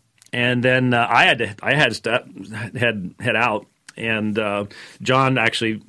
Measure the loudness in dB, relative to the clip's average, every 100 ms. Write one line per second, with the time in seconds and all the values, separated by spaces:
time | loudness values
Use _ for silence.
0 | _ _ _ -2 0 2 2 2 2 2
1 | 4 4 4 2 -2 -4 -2 2 2 0
2 | -2 -2 -4 -16 -14 -10 -10 -2 -2 -2
3 | -8 -6 -2 0 0 -2 -6 _ -20 -10
4 | -4 -2 -2 -2 -2 -4 -6 -12 -20 -8
5 | 0 2 4 2 0 0 -4 -4